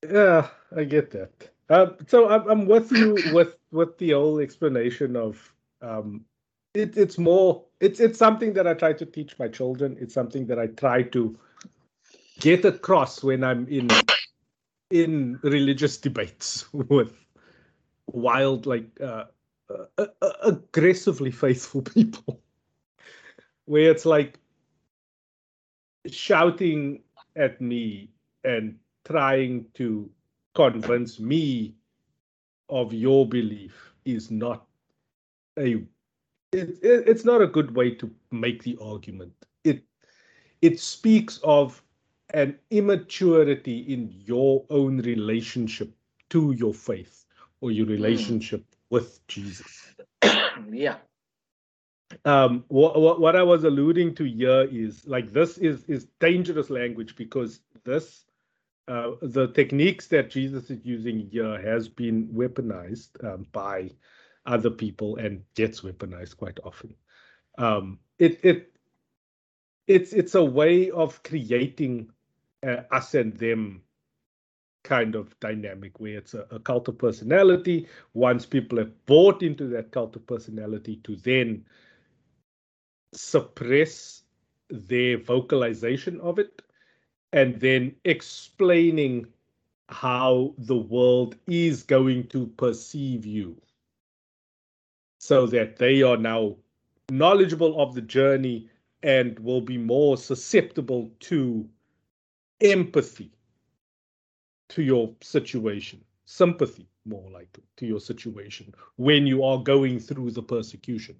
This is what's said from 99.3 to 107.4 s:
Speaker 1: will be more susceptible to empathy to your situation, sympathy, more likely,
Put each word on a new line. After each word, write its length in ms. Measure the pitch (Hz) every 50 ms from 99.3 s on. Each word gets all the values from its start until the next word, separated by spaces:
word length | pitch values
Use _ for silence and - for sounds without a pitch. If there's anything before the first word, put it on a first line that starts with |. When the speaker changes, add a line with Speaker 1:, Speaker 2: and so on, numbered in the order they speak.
| 107 110
Speaker 1:
will 220 | 110 117 127 127
be 160 | 120 113 127 123
more 400 | 117 113 120 135 147 143 135 131
susceptible 920 | - - 139 123 - - - - - - - - 139 123 131 123 113 110 - _
to 480 | - - 175 156 131 123 117 110 110 110 _ _ _ _ _ _ _ _ _ _ _ _ _ _ _ _ _ _
empathy 720 | 214 202 196 185 175 180 - 151 123 - - - 107 - _ _ _ _ _ _ _ _ _ _ _ _ _ _ _ _ _ _ _ _ _ _ _ _ _ _ _ _
to 140 | - - 160
your 280 | 131 131 120 117 107 110 _
situation, 840 | - - - 151 - - - 127 110 110 101 101 92 - - - _ _ _ _ _
sympathy, 640 | _ - - 185 175 170 175 147 120 - - 90 _ _ _ _
more 240 | 110 107 98 92 95
likely, 320 | 95 90